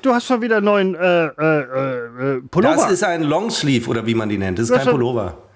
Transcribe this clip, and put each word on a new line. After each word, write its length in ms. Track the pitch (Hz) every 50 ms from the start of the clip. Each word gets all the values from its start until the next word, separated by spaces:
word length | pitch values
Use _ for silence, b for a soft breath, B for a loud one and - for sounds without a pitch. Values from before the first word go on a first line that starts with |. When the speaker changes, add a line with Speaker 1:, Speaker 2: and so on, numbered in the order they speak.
Speaker 1:
Du 100 | - 269
hast 120 | 240 240 -
schon 160 | - 262 226
wieder 140 | 233 233 220
einen 80 | 214 202
neuen, 300 | 208 208 202 190 190 185
äh, 300 | 160 180 180 175 170 165
äh, 40 | 147 - -
äh, 1000 | 151 160 156 147 135 123 131 131 135 135 127 123 117 117 117 123 127 139 135 127
äh, 20 | 135 123
Pullover. 240 | - 170 208 285 311
Speaker 2:
Das 160 | 294 208 190
ist 140 | 190 175 214
ein 180 | 190 170 165
Longsleeve, 680 | 160 147 151 170 208 233 - - - 139 135 117 - -
oder 160 | 117 113 107
wie 120 | 117 113
man 120 | 113 110 107
die 80 | 104
nennt. 220 | 95 98 95 90 90
Das 60 | 117
ist 60 | 113
Speaker 1:
Du 40 | 247
hast 60 | -
Speaker 2:
kein 100 | 135 247
Speaker 1:
schon 80 | 240 131
Speaker 2:
Pullover. 380 | 120 123 127 117 98 87 82 - b b b